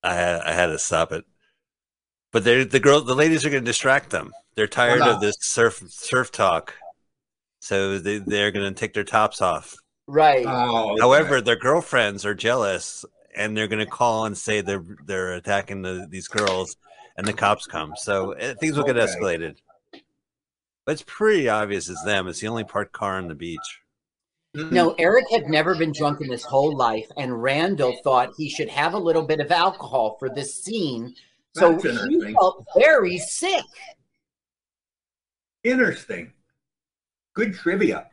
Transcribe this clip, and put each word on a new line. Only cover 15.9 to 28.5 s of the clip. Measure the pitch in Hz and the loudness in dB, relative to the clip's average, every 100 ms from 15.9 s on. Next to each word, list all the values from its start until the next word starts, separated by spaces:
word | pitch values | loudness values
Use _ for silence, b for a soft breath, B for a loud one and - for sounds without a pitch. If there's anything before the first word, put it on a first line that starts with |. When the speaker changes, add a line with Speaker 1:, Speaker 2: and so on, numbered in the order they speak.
| 92 82 | -8 -10
Speaker 1:
these | 92 - | -14 -8
girls, | 107 101 92 90 - b b b - | -2 -2 -2 -6 -12 b b b -8
and | 101 | -6
the | |
cops | 101 104 107 - | 0 0 0 -4
come. | 85 78 76 | -10 -10 -10
So, | - 98 95 | -4 -2 -2
eh, | - 123 123 | -6 -10 -4
things | 160 143 | -4 0
will | 143 | 0
get | 120 | 2
Speaker 2:
Okay. | 104 | 0
Speaker 1:
escalated. | - 98 82 82 - _ _ _ - _ _ _ _ _ _ _ _ - | 0 -2 -2 -6 -12 _ _ _ -20 _ _ _ _ _ _ _ _ -8
But | |
it's | 151 - | -8 -10
pretty | - 214 202 127 | 0 2 4 2
obvious | 107 104 101 82 | 0 0 -4 -6
it's | 87 | -8
them. | 104 101 90 | -2 -2 -2
It's | 85 | -8
the | 107 | -8
only | 117 | -6
parked | 107 101 101 | -6 -6 -6
car | - 101 95 | -6 -6 -4
on | 87 | -8
the | 73 | -10
beach. | 85 80 - - _ _ _ _ _ _ _ 147 | -10 -10 -14 -18 _ _ _ _ _ _ _ -12
Speaker 2:
Mm-hmm. | 160 | -2
Speaker 3:
Now, | 175 165 - | 2 2 2
Eric | 170 233 254 | 4 4 4
had | 226 151 | -2 2
never | 156 156 170 | 0 2 0
been | 160 | -2
drunk | 143 147 147 | 0 -2 -2
in | 139 | -6
his | 123 | -8
whole | - 139 147 139 | 0 2 2 2
life, | 120 110 113 - | 0 -2 -8 -8
and | 131 120 | -6 -4
Randall | 127 143 175 170 127 120 | -2 0 0 0 0 0
thought | 143 127 107 - | 2 2 2 -6
he | |
should | 156 | -8